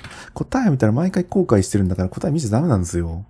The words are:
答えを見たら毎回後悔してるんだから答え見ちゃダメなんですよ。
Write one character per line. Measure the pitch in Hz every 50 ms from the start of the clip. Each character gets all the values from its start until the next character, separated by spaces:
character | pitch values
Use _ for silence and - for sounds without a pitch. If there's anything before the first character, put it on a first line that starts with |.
| - - - - - -
答 | - - 156 - - 262 247
え | 196
を |
見 | 139 127
た | 113
ら | 107
毎 | 110 139 175 185
回 | - - 175
後 | - - 202 175
悔 | - 110 98
し | 95 -
て | - 101
る | 95
ん | 90
だ | 90
か | 92 92
ら | 92
答 | - - - 139
え |
見 | 143 170
ち | 143
ゃ | 101
ダ | 107 120
メ | 170 175
な | 120
ん | 92
で | 87
す | 85 - 87
よ。 | 85 80 80 85 104